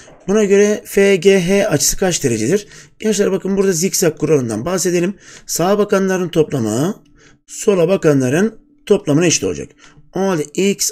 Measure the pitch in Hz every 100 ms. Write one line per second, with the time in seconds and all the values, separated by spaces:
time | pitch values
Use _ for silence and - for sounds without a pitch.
0 | - - - 208 202 196 208 208 - -
1 | 196 196 190 196 170 196 - 147 - -
2 | 190 160 135 113 110 202 - - - -
3 | 214 196 190 190 185 196 196 170 185 -
4 | 170 151 151 151 120 107 147 185 180 175
5 | 175 208 - - - - 175 208 208 196
6 | 190 185 180 165 151 143 110 110 165 226
7 | _ _ - _ - - - 196 165 196
8 | 165 143 127 147 214 - _ _ - 196
9 | 180 143 175 - 95 71 - _ - -
10 | - 175 196 175 147 - 190 196 -